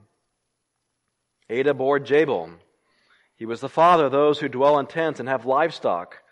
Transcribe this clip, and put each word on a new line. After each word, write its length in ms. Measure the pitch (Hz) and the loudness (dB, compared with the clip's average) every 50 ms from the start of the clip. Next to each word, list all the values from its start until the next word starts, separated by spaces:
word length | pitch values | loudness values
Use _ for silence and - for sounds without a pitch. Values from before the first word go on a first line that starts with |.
| 95 _ _ _ _ _ _ _ _ _ _ _ _ _ _ _ _ _ _ _ _ _ _ _ _ _ _ _ _ - | _ _ _ _ _ _ _ _ _ _ _ _ _ _ _ _ _ _ _ _ _ _ _ _ _ _ _ _ _ -8
Adah 240 | 110 123 135 147 139 | -6 -4 -2 -2 -2
bore 260 | 127 131 135 143 139 | -2 0 0 0 0
Jabal. 520 | 135 - 139 151 160 143 117 90 82 82 85 82 _ _ _ _ _ _ _ _ _ _ _ _ _ _ _ | 0 2 2 2 2 2 0 -4 -6 -10 -16 -20 _ _ _ _ _ _ _ _ _ _ _ _ _ _ _
He 100 | - 113 | -14 -10
was 140 | 110 117 113 | -10 -8 -8
the 80 | 135 135 | -10 -4
father 360 | - 160 160 175 175 165 151 | 0 4 4 6 6 4 4
of 60 | 131 127 | 2 2
those 260 | 139 147 151 147 147 | 2 2 2 2 0
who 100 | 156 135 | -4 -6
dwell 300 | 123 127 139 143 147 143 | -2 0 2 2 2 2
in 80 | 135 | 0
tents 320 | - - 165 165 156 143 - | -4 -4 -4 -4 -4 -4 -6
and 100 | 117 127 | -6 -6
have 180 | 135 127 113 | -6 -4 -2
livestock. 720 | 127 131 139 160 170 147 - - 117 92 85 90 - - - _ _ | -2 0 0 0 -2 -4 -4 -4 -2 -2 -4 -6 -10 -16 -20 _ _